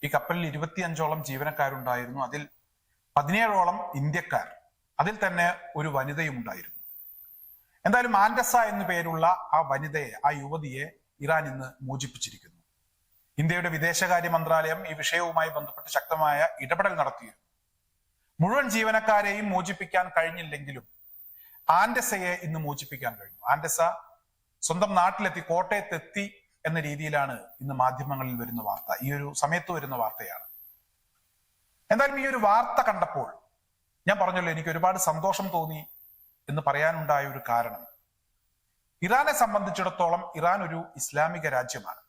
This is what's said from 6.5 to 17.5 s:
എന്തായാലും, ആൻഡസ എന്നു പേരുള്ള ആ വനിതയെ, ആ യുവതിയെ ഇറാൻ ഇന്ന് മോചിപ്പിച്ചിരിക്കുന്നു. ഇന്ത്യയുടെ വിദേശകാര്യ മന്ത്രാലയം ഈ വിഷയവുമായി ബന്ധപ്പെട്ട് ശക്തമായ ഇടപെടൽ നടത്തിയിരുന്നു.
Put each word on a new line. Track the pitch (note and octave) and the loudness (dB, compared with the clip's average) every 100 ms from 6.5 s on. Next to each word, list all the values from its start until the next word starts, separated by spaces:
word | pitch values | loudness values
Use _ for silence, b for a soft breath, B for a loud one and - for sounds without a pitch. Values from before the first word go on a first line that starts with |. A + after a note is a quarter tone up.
| - - - - - - - - _ - _ b b - | -10 -14 -18 -20 -20 -20 -20 -20 _ -20 _ b b 2
എന്തായാലും, | A#3+ A#3+ G3+ | 4 4 4
ആൻഡസ | G#3 A#3 A#3+ B3 | 4 4 2 4
എന്നു | A3 G#3 F3+ | 2 0 -2
പേരുള്ള | F3 E3+ D#3+ E3 | -2 -2 2 2
ആ | F3+ - D3+ D#3 | 2 2 2 2
വനിതയെ, | C#3 D#3 D3+ C3+ - C#3+ | 0 -2 -4 -6 0 0
ആ | |
യുവതിയെ | D3 C#3 D#3+ D3 C3 D3 - _ _ | 0 -6 -6 -6 -8 -10 -12 _ _
ഇറാൻ | C#3+ D#3+ D3 | 0 2 2
ഇന്ന് | C3+ C3 - | -6 -10 -12
മോചിപ്പിച്ചിരിക്കുന്നു. | C3 C3+ C3 - - - - _ _ _ _ _ _ _ _ - | -8 -6 -8 -8 -10 -12 -20 _ _ _ _ _ _ _ _ -2
ഇന്ത്യയുടെ | D#3 F3 F3 | 0 2 -2
വിദേശകാര്യ | D#3+ E3 E3 F3+ F3 E3+ | 0 0 2 2 2 4
മന്ത്രാലയം | E3 D#3+ D#3+ D#3 E3 F#3+ | 0 4 2 2 -2 -6
ഈ | |
വിഷയവുമായി | D#3 D3 E3+ E3+ D#3+ D#3+ | -4 -2 0 0 0 0
ബന്ധപ്പെട്ട് | D3+ C#3+ - - | -2 -8 -14 -4
ശക്തമായ | C#3 - D#3+ D#3 C#3+ E3+ - | -4 -2 2 4 4 2 0
ഇടപെടൽ | C3 E3+ G3 E3 | -4 0 0 0
നടത്തിയിരുന്നു. | C3+ - A2 _ _ | -2 -2 -18 _ _